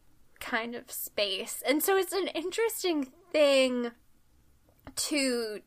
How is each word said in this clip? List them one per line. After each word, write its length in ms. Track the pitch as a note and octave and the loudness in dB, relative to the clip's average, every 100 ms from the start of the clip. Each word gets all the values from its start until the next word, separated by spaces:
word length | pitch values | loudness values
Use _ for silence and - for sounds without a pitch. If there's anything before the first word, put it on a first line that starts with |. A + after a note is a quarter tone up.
| _ _ - - | _ _ -20 -16
kind 340 | - A#3 A#3 | -6 -4 -4
of 160 | A#3+ - | -10 -12
space. 720 | - - - G3+ F#3+ A3+ - A3+ | -10 -8 -2 -2 -2 -6 -6 0
And 160 | D4 | 2
so 140 | F4 F#4+ | 4 2
it's 160 | F4+ | 2
an 160 | G4 F4+ | -2 -2
interesting 840 | - E4 F4+ A4+ - F#4 D#4 C4+ - - | -4 -4 -2 -2 0 0 0 -2 -8 -2
thing 580 | D4+ C#4+ C4+ C4 B3 A#3+ A#3 _ _ _ _ _ _ _ _ - | 4 6 6 4 2 -4 -8 _ _ _ _ _ _ _ _ -12
to, 640 | - - D4+ C4+ A#3+ A3 G#3 | -6 -2 0 2 0 -2 -8